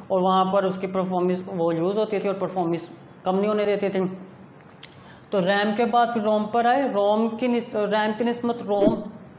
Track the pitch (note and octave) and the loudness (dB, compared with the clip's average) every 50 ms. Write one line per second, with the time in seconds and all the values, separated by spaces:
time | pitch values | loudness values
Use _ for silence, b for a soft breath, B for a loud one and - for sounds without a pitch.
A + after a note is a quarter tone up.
0 | B B F#3+ F#3 F3+ F#3+ F#3 F#3+ F#3+ F#3 F#3+ G3+ F#3+ F#3 F#3 F#3 F#3+ F#3 F#3 F#3+ | B B 0 2 4 4 4 4 4 4 2 2 2 2 -2 -2 -6 -4 -2 -2
1 | F#3 F#3 F#3 F3+ F3+ F#3 F3+ F3+ F#3 F#3+ G3 F3 E3 E3+ E3+ E3 E3 F#3 G3+ A3 | -2 0 0 0 2 0 0 -2 -4 -6 -4 -2 0 0 0 0 0 0 0 0
2 | G#3+ G#3+ G#3+ F#3+ F#3 G3+ F#3+ F#3+ F#3 E3 F3 F#3 F3 E3 E3+ E3 - - - - | -2 -2 -2 -2 -2 -2 -2 -2 -4 -4 -2 -2 -2 0 -2 -4 -6 -10 -16 -20
3 | - - - - - F#3 F#3 G3 G3+ G#3+ G#3+ G#3 G#3 G3+ G3+ F#3+ G3+ G3 F#3+ F#3+ | -20 -20 -16 -8 -4 -2 0 0 0 0 0 0 0 0 0 0 0 -2 -2 -2
4 | F#3+ F3+ - - - - - - - - - - - - - - B B B B | -2 -2 -4 -10 -16 -18 -20 -20 -20 -20 -20 -20 -20 -20 -20 -20 B B B B
5 | B B B B B B - G3+ F3 F#3 G3+ G3+ G#3 G#3+ G#3+ A3 A#3 A3 A#3 A#3+ | B B B B B B -2 0 2 2 2 2 2 0 0 0 0 2 4 2
6 | A#3+ A#3 A#3 A#3 G#3 G#3+ G#3+ G#3+ G#3+ G#3+ - A#3 A#3 A#3+ B3 C#4 C#4 B3 G3 G3+ | 2 2 0 -2 0 2 2 0 0 0 0 2 2 4 2 2 2 0 0 2
7 | G3+ G3+ G#3+ G#3+ A3+ A3+ A3+ - B3+ B3 A#3+ A#3+ A3+ - - G#3+ G#3 G3 G3+ G#3+ | 2 2 4 2 2 0 -2 -2 -2 0 0 0 -2 -4 -4 -2 0 0 0 0
8 | G#3+ A3 A3 - A#3+ A#3+ A#3 A#3 - A#3+ A3+ A#3 G3 G3 G3+ G3+ G3 - A3+ - | 0 0 0 0 -2 -2 -2 -2 -2 -4 -4 -4 -2 -2 0 2 2 2 2 0
9 | - - - - - - - | -6 -12 -14 -16 -18 -20 -20